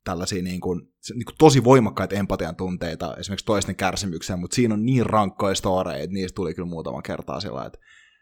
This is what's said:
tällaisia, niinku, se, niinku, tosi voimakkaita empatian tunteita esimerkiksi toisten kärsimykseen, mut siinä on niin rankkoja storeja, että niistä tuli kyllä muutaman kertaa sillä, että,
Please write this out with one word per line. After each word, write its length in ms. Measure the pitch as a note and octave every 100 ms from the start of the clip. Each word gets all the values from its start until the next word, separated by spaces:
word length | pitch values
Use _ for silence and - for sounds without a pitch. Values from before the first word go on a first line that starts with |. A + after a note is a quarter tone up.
tällaisia, 380 | G#2 F2 F2+ F#2
niinku, 380 | F2+ F2+ F#2 F2 - _
se, 140 | -
niinku, 180 | A#2 - -
tosi 260 | D#3 C3
voimakkaita 500 | A#2 C3+ G#2+ - F#2+
empatian 420 | G2+ F#2+ F#2+ E2 E2+
tunteita 600 | F#2 F2+ E2+ E2 E2 -
esimerkiksi 300 | F2 F#2+ -
toisten 300 | G2+ G2 F2+
kärsimykseen, 600 | F#2+ F2 G2 E2 - F2+
mut 140 | F2+
siinä 220 | - A#2
on 120 | G#2 A#2
niin 200 | B2+ G2+
rankkoja 480 | G#2+ G2 - G2+
storeja, 480 | F#2+ G2+ F#2 F#2 C#2+
että 120 | E2
niistä 220 | G2 F#2 -
tuli 180 | E2
kyllä 140 | F2+ F2
muutaman 340 | E2 C#2+ B1+
kertaa 380 | - F2+ - C2+
sillä, 240 | G#2 B1+
että, 140 | A1 - _ - _ _